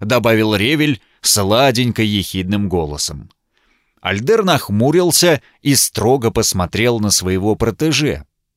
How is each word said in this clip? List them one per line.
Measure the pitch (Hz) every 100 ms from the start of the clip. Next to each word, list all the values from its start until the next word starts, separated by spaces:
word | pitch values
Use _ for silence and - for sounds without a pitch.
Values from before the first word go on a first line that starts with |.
добавил | 104 123 113 113 110
Ревель | 104 107 151 151 139 _ _
сладенько | - - 98 110 139 117 123 110
ехидным | 110 104 87 95 90 101 101
голосом. | 87 76 73 - 71 - _ _ _ _ _ _ _
Альдер | 90 98 127 226
нахмурился | 190 165 - 104 127 170 180 - 180 147 _ _
и | 139
строго | 135 - - 110 135 117
посмотрел | 107 107 95 87 92 120 117
на | 104
своего | - 92 92 101 101
протеже. | 113 95 156 135 147 73 - _ _